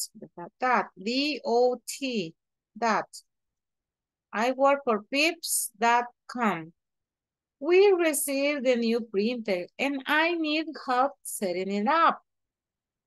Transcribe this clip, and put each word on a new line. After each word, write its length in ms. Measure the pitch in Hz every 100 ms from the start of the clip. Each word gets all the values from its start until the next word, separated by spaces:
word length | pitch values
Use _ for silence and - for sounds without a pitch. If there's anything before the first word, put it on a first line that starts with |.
| -
¿verdad? 380 | - 151 - 170 -
That, 280 | 254 226 180 -
D 440 | 190 254 294 277
O 360 | - 233 247 247 -
T, 480 | - 269 233 165 - _ _ _ 214
that. 260 | 233 190 - - - _ _ _ _ _ _ _ _ _ _
I 180 | 208 240
work 300 | 254 277 277
for 220 | 269 208 214
peeps 640 | 269 320 339 - - - -
dot 280 | 233 240 240 - -
com. 460 | 247 226 170 160 - _ _ _ _ _ _ _ _
We 320 | 285 359 415
received 720 | 359 330 277 - 277 285 294 254
the 100 | 240
new 260 | 233 233
printer 680 | 226 196 214 247 220 180 175 -
and 240 | 269 277 262
I 300 | 302 330 339
need 320 | 311 302 320 277 -
help 280 | 247 277 -
setting 480 | - - 190 175 190
it 160 | 202 220
up. 340 | 320 311 - _ _ _ _ _ _ _ _